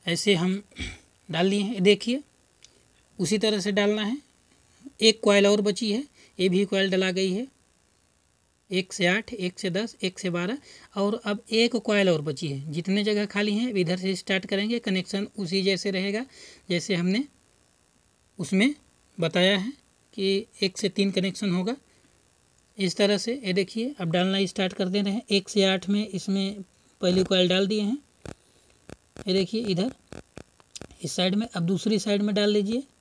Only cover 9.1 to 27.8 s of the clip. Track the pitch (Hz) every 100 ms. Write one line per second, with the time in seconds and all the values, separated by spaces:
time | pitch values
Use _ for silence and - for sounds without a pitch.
9.1 | 190 226 226 180 - 190 175 233 - 190
10.1 | 180 190 175 180 277 - - - - 202
11.1 | 226 214 208 - 220 233 233 - 208 190
12.1 | 160 147 135 160 139 147 151 170 196 208
13.1 | 208 208 202 208 208 247 202 170 185 185
14.1 | 185 - 190 190 196 208 233 233 185 180
15.1 | 196 208 - 185 190 190 185 202 190 196
16.1 | 208 269 - - - _ 175 - 180 175
17.1 | 202 285 _ _ _ _ _ _ _ _
18.1 | _ _ - 175 190 240 294 _ _ _
19.1 | - 165 180 185 196 202 285 _ _ _
20.1 | - 190 196 226 - 196 185 202 190 196
21.1 | 190 185 185 202 180 185 277 _ _ _
22.1 | _ _ _ _ _ _ - 190 - 202
23.1 | 202 226 262 220 185 185 226 240 294 175
24.1 | 175 185 196 190 - 185 185 185 196 202
25.1 | 202 - 202 190 - 190 190 185 202 214
26.1 | 190 - 196 196 208 185 _ _ _ 185
27.1 | 185 185 190 180 185 196 214